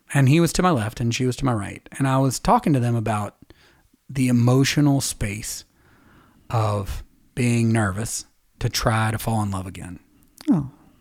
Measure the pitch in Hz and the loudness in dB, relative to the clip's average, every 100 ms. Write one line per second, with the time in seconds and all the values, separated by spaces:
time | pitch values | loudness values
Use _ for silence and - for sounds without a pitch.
0 | - 143 135 156 170 - 180 143 104 - | -4 2 4 6 4 2 2 2 -2 -4
1 | 117 117 127 120 135 113 95 - - - | -4 -2 -2 -2 -2 -2 -4 -12 -14 -4
2 | 135 135 135 123 - 226 196 139 120 117 | 0 2 0 0 2 2 4 2 2 0
3 | 110 104 101 - - _ _ _ _ _ | -2 -4 -6 -12 -20 _ _ _ _ _
4 | - 131 127 120 120 131 139 - 147 139 | -10 -2 2 4 4 4 2 2 2 2
5 | - - 107 104 - - - _ _ _ | -2 -4 -6 -6 -10 -12 -16 _ _ _
6 | _ _ _ _ - 120 107 104 98 - | _ _ _ _ -6 -2 -2 -2 -4 -10
7 | - _ _ - 120 120 113 113 104 95 | -12 _ _ -2 0 2 2 2 0 -4
8 | 110 - - _ _ - 120 - 131 110 | -6 -8 -12 _ _ -6 -4 0 0 2
9 | 110 107 - 113 104 95 92 87 87 90 | 0 -2 -2 -2 -2 -4 -8 -12 -14 -16
10 | _ _ _ - - 196 127 - _ _ | _ _ _ -10 0 0 0 -10 _ _